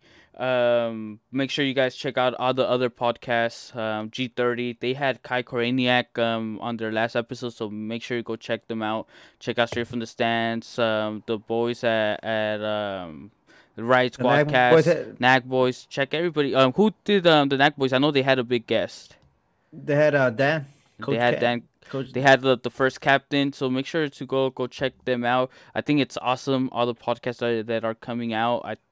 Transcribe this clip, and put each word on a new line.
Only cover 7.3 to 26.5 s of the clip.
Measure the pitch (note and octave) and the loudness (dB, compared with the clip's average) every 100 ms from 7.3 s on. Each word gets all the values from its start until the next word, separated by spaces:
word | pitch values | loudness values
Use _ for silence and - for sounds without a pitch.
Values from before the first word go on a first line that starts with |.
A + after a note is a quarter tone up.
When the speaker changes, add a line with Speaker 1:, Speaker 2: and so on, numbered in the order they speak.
| B2 B2 | -8 -10
Speaker 1:
so | - G#2+ | -8 -8
make | G#2 G#2+ A#2 | -8 -8 -10
sure | - A#2+ | -6 -6
you | |
go | A2+ A2+ | -6 -10
check | - A#2 - | -6 -8 -6
them | A2+ | -6
out. | G#2+ A2 - - - _ | -4 -4 -8 -16 -20 _
Check | - A#2+ | -6 0
out | A#2 | 0
Straight | A#2+ A#2+ | -2 -6
from | A#2+ | -6
the | A2+ | -8
Stands, | - A#2 A#2 A2+ A2+ - - | -4 -2 0 -2 -4 -8 -2
um, | A2+ G#2+ G#2+ G#2+ - | 0 0 -2 -6 -6
the | A2 | -6
boys | - A2+ A#2 A#2+ | -4 -2 -2 -2
at, | A#2+ A2+ G#2+ G#2+ | 0 0 0 -2
at, | G#2+ A2 G#2+ G#2+ | -4 -4 -2 -4
um, | G#2+ G#2+ G#2 F#2+ F2 D2+ G2 _ _ - _ - | -4 -4 -4 -6 -10 -14 -18 _ _ -20 _ -8
the | |
Riot | A#2 B2+ B2+ | 2 4 4
Speaker 2:
The | - | 0
Nag | B2 B2+ D3 | 2 2 2
Speaker 1:
Squadcast, | C3+ B2 | 4 6
Speaker 2:
Boys | B2 D3+ | 6 4
at | D#3+ - - | 0 -2 0
Speaker 1:
Nag | B2 C3 B2+ | 4 4 2
Boys. | B2+ B2+ B2 - | 2 2 0 -8
Check | - C#3 | -4 -4
everybody. | D3+ F3 D3+ C#3 C3 | -2 -2 0 0 4
Um, | C3 | 4
who | B2+ G#3+ - | 4 2 0
did, | - G3+ E3+ | 0 4 6
um, | D#3 C#3 | 6 4
the | C#3 | 4
Nag | C#3+ D3 | 2 2
Boys? | C3+ | 0
I | B2+ | 2
know | D3 | 2
they | C#3+ | 2
had | C3 C3 | 2 2
a | |
big | A#2+ B2 - | 2 -2 0
guest. | A2+ F2+ - - - _ _ _ _ _ | -2 -2 -6 -20 -20 _ _ _ _ _
Speaker 2:
They | D#3+ C#3 C#3+ | -14 -2 2
had, | D3+ C#3+ | 4 4
uh, | C3 | 2
Dan. | A2+ C3+ D#3 C#3 _ _ - | 2 0 0 -6 _ _ -10
Speaker 1:
They | |
Speaker 2:
Coach | - A#2 | -4 0
Speaker 1:
had | A#2+ A#2+ | 2 2
Speaker 2:
Ken. | |
Speaker 1:
Dan. | A#2+ A#2+ - _ - | 0 -2 -6 _ -12
Speaker 2:
Coach | C3+ C3+ | -10 -6
Speaker 1:
They | C3 | 2
had | C3+ C3 | 6 6
the, | C3 B2 | 6 2
the | B2 | 0
first | - C3 - | 0 0 0
captain, | D3 C3+ - C#3+ C#3 | 2 2 2 -2 -2
so | C#3 C3+ | -2 -4
make | B2+ C#3 | -2 -4
sure | E3+ D3+ | -4 -4
to | - C3 | -6 -4
go, | C3+ C3+ | -2 0
go | - B2 | -2 -8
check | - C3+ - | -4 -6 -4
them | - B2 A#2+ | -4 -2 0
out. | B2+ C3 - - - | 0 -2 -6 -10 -6
I | |
think | A2 D3 | 0 2
it's | C3 - | 0 -2
awesome, | A#2 B2+ - | -4 -2 -2